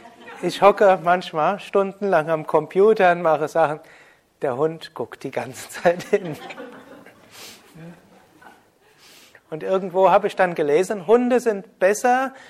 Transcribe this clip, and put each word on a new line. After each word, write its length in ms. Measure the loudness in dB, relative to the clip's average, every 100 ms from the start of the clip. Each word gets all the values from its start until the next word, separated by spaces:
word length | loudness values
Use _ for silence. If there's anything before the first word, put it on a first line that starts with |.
| -20 -20 -20 -8
Ich 180 | -6 4
hocke 380 | 4 6 4 4
manchmal 560 | 2 0 -2 -2 -2 -2
stundenlang 680 | -4 -2 -2 -4 0 0 0
am 180 | -4 0
Computer 640 | -2 0 2 4 6 4
und 100 | 2
mache 260 | 0 0 0
Sachen. 320 | 0 0 -2 -12 -20 -20 _ _ _
Der 140 | -6 -2
Hund 380 | -4 -4 -16
guckt 300 | -12 -12 -12
die 80 | -10
ganze 380 | -10 -10 -14 -16
Zeit 340 | -2 0 0
hin. 340 | -2 -4 -2 -12 -14 -16 -18 -20 -20 -20 -20 _ _ -20 -20 -20 _ -20 -20 -20 _ _ _ _ -20 _ _ _ _ _ _ -20 _ _ _
Und 140 | -12
irgendwo 460 | -4 -4 -2 2 4
habe 180 | 4 2
ich 80 | 0
dann 200 | 0 0
gelesen, 520 | 0 2 0 -4 2
Hunde 320 | 2 4 0
sind 380 | 0 -4 -8 _
besser, 540 | 0 2 0 0 -2 -8 -20